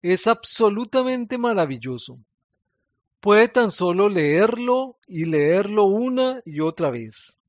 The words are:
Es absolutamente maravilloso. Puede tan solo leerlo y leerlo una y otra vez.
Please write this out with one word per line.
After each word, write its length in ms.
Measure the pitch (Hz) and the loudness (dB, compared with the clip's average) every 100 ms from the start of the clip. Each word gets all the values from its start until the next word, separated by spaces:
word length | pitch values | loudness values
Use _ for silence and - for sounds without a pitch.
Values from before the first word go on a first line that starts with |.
Es 240 | 175 180 - | -2 -2 0
absolutamente 1120 | 226 - - 220 202 240 262 254 254 233 254 | -2 -4 0 0 0 -2 -2 -2 -4 -6 -4
maravilloso. 800 | 240 208 156 131 123 123 - 127 _ _ _ _ _ _ _ _ _ _ | -2 0 -2 -4 -10 -12 -12 -20 _ _ _ _ _ _ _ _ _ _
Puede 300 | 208 208 233 | 4 6 6
tan 200 | 247 226 | 4 0
solo 400 | - 180 175 208 | 0 -2 2 2
leerlo 880 | 185 147 156 220 233 240 254 262 - _ | 2 2 4 2 0 -2 -2 -2 -12 _
y 200 | 180 165 | -6 -2
leerlo 580 | 156 147 180 202 214 | 0 2 2 0 2
una 580 | 202 202 254 254 254 254 180 | 2 2 -2 -2 -2 -4 -10
y 160 | 147 | -4
otra 280 | 156 165 160 | -4 -2 -4
vez. 500 | 120 113 - - _ | -4 -12 -18 -20 _